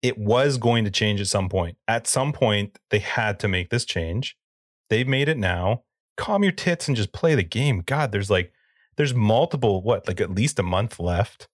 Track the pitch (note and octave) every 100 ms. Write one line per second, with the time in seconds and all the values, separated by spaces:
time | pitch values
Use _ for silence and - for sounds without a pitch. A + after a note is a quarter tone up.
0 | B2+ A2+ G2+ A#2+ C#3 C3 A#2 A#2 G#2+ F#2
1 | G#2+ G2+ G2+ G2+ F#2 F#2+ E2+ - - A#2
2 | - - C3+ D3 A#2+ G#2 G2+ _ _ G#2+
3 | - - G#2+ F#2+ G#2 F#2 F2+ B2 - -
4 | E2 F#2+ C#3 - _ _ _ _ _ A2
5 | B2+ C3+ C#3+ D3+ F#2+ F2+ F2+ A#2+ _ _
6 | _ - - G3+ G3 F#3 - E3+ - B2
7 | G2+ - E3 D3 E2+ G#2+ C#3+ G#2 F2 C#3+
8 | C#3+ G2+ G2 F#2+ F2 _ _ _ _ -
9 | C#3+ B2 G#2+ A2 E3 D3+ A#2+ F#2+ G2 A2
10 | - F#2 F2+ F#2+ C3+ - F2+ F2+ A2+ -
11 | F2 F2 A2+ - -